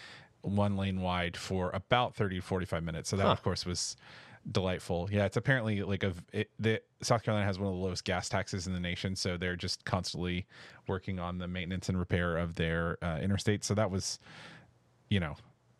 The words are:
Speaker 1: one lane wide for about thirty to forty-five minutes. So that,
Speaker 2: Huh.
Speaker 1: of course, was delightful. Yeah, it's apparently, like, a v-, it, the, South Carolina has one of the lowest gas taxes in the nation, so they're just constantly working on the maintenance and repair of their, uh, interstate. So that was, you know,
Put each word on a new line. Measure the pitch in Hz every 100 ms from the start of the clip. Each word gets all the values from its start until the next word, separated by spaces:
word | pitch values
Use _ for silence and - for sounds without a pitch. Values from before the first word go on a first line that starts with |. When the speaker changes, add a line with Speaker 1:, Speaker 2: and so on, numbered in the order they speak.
| - - - _
Speaker 1:
one | - 101 101 98
lane | 98 92
wide | 92 90 87 -
for | - 95 90
about | 98 - 123 120
thirty | - 101 92
to |
forty-five | - 95 90 85
minutes. | 82 82 82
So | 98
that, |
Speaker 2:
Huh. | 98
Speaker 1:
of | 117
course, | 95 90
was | 90 87 - - - - - - -
delightful. | 107 92 90 - 87 90
Yeah, | 101
it's | 101 123
apparently, | 135 131 110 101
like, | 95 98
a | 98
v-, | 87 -
it, | 104 - -
the, | 113 107 - -
South | - 117
Carolina | - 107 101
has | 92
one | 98
of |
the | 92
lowest | 92 87
gas | - 90 -
taxes | 98 90 98 90
in |
the | 90
nation, | 87 90 98 92
so | 98 90
they're | 90 90
just | 92 - -
constantly | 95 87 76 90 90 - - - - -
working | 95 - 92
on | 87 90
the | 90
maintenance | 90 87 92 -
and | 92
repair | 87 92 87 82
of | 85 82
their, | 82 82 85 -
uh, | 85 76
interstate. | 92 98 - 104
So | -
that | 101 107
was, | 95 - - - - - - - _ _ _ -
you | 101
know, | 80 78 - _ _ _